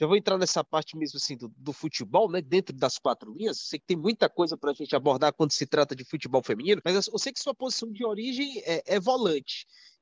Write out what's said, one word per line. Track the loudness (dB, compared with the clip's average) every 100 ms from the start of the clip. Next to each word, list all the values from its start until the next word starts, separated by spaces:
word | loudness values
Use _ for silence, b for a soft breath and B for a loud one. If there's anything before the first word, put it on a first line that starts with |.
Já | 2
vou | 4
entrar | 4 2
nessa | 2 0
parte | 0 -2 -2 -6
mesmo, | -6 -6
assim, | -8 -8
do, | -12 -10
do | -10
futebol, | -8 -8 -8 0 2 2
né, | 0
dentro | 0 0 0
das | 0 -2 0
quatro | -2 -2 -6
linhas. | -6 -4 -4
Eu |
sei | -6 -10
que | -2
tem | 0
muita | 0 2 2
coisa | 2 0 0
pra | -2
gente | -4 0 2
abordar | 4 4 2
quando | 4 2
se | 2 0
trata | 2 2
de | 0 -8
futebol | -10 0 0
feminino, | 2 -2 2 2
mas | 2
eu, | 0 0
eu | -4
sei | -6
que | -4
sua | -6
posição | -4 -4 -6 -8
de | -4
origem | -4 -2 -4 -4 -4 -4
é, | -4 -4 0
é | 0
volante. | 2 2 2 0 -2 -10 -14 b b b